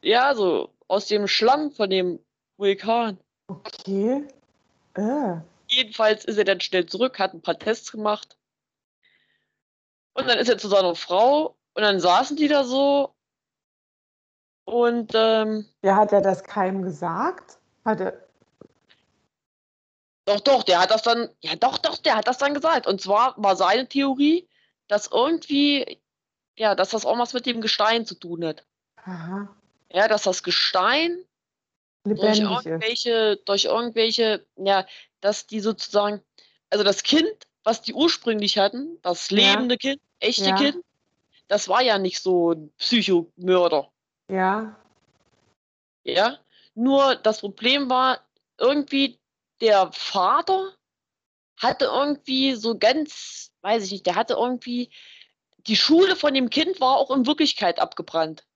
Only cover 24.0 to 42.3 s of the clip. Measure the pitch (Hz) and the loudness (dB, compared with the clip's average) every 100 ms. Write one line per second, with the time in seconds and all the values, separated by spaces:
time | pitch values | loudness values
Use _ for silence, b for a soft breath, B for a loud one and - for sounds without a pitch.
24 | 277 262 285 339 - _ _ _ _ 208 | -2 2 2 2 -2 _ _ _ _ -4
25 | 196 - 262 330 - 277 285 285 - - | -2 -2 0 -2 -2 0 2 0 -4 -12
26 | _ _ _ _ _ _ 220 196 190 220 | _ _ _ _ _ _ 0 2 0 -2
27 | 226 240 240 247 247 233 220 - 214 226 | -2 -2 -2 -4 -4 -4 -4 0 0 0
28 | 226 180 175 170 165 151 _ _ _ _ | -4 -14 -12 -8 -8 -8 _ _ _ _
29 | - 180 165 196 202 _ _ _ _ 175 | -14 -12 -10 -10 -12 _ _ _ _ 0
30 | 214 208 202 180 - 175 - 185 190 269 | 2 2 0 -4 -2 -2 0 0 0 0
31 | 339 349 370 _ _ _ _ _ _ _ | 0 -4 -12 _ _ _ _ _ _ _
32 | 202 202 208 214 214 233 165 165 220 240 | -4 0 2 2 0 -2 -4 -4 -4 -4
33 | 247 226 220 202 - 202 - 226 240 220 | -2 0 2 0 -2 -2 0 0 -2 0
34 | 226 220 226 208 _ - 190 196 185 B | 0 2 0 -2 _ -6 0 0 -2 B
35 | B _ 196 208 - 214 208 202 - 208 | B _ -4 -4 -6 -4 -4 -4 -2 0
36 | 208 208 _ _ b b _ 208 202 190 | 0 -4 _ _ b b _ 0 2 0
37 | - 302 330 427 - _ - 226 - 226 | 2 2 2 -4 -20 _ -4 -4 -6 -2
38 | 320 - - 214 208 - 196 240 294 339 | -2 0 -4 -2 -2 0 0 -2 -12 -10
39 | - 175 - 196 196 202 247 247 269 277 | -6 -6 -2 2 4 2 0 -2 -4 -8
40 | _ _ 208 240 196 190 285 349 - _ | _ _ -4 0 0 2 0 -2 -14 _
41 | _ _ _ b _ 202 - 208 254 202 | _ _ _ b _ -4 0 0 2 2
42 | 190 - 190 | 0 -4 0